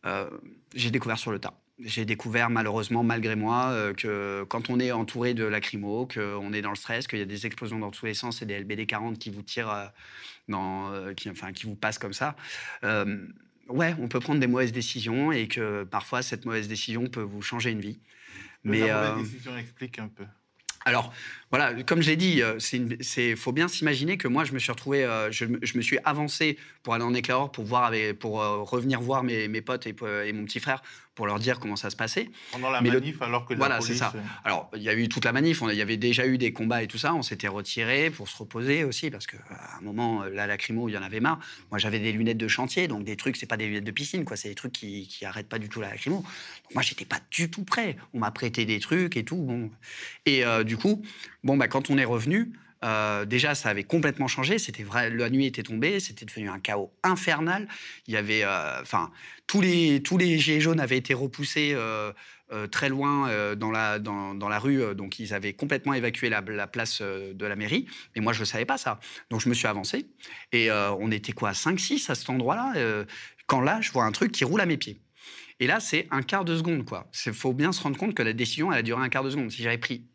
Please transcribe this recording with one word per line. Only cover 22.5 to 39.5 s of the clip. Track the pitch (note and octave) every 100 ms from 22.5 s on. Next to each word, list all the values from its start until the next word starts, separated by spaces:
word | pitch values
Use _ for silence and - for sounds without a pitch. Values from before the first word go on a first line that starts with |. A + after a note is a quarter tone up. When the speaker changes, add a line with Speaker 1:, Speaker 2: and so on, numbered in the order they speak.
| A2
Speaker 1:
c'est | - B2+
une, | A#2+ A#2+
c'est, | - - A#2+ A2+
faut | -
bien | C3 F3
s'imaginer | F3 D#3 C#3 D3 F#3+
que | C3
moi, | C3 D3+
je |
me | C3
suis | A#2+
retrouvé, | A#2+ - C#3
euh, | B2+ A2+ A2
je | A2
me, | A#2 A#2+
je | A#2 B2
me |
suis | A#2 - -
avancé | D3 D3 - D#3 C#3+ - -
pour | -
aller | A#2
en | A#2
éclaireur, | B2 B2 B2+ C#3
pour | C3+ G#2
voir | B2
avec, | B2 A2+ G#2+ G#2
pour, | A#2 G#2+
euh, | G#2+ G#2
revenir | G#2 B2 B2 B2+
voir | A#2+ C3+
mes, | B2+ A#2 G#2+
mes | A2
potes | A2 B2+ A#2
et, | G#2 A2+ G#2 G#2
et |
mon | G#2+ G#2
petit | -
frère | B2+ C3 - - - -
pour | G#2
leur | G#2
dire | A#2 B2
comment | A#2+ G2+
ça | G#2
se | -
passait. | A2+ - A#3 - -
Speaker 2:
Pendant | B2+ B2+
la | C3
Speaker 1:
Mais | A#2+
le | B2+
Speaker 2:
manif, | C#3 D#3
alors | A#2+ A#2+ A#2
que |
la | A#2
Speaker 1:
Voilà, | C3+ A#2+
c'est | A2+
Speaker 2:
police, | A#2+
Speaker 1:
ça. | A#2+ G#2+
Speaker 2:
euh, | G#2 -
Speaker 1:
Alors, | A2 F2+ - A2+
il |
y | G#2+
a |
eu | A2 A2+
toute | - A#2+
la |
manif, | B2 D#3+ D#3+
on, | A2+
il | G#2
y |
avait | G#2 A2
déjà | A#2+ B2 B2+
eu | C3
des | A#2+
combats | G#2+ A2+ A#2+
et | A2
tout | A2
ça, | C#3+ E3
on |
s'était | A#2+ G2 G2+
retiré | G2 G2 - A2+ C3+ D#3
pour | D#3 G2
se | -
reposer | G#2+ A2+ B2+ D3
aussi, | D3 A#2 D#3
parce | G#2 -
que, | F#2+
euh, | -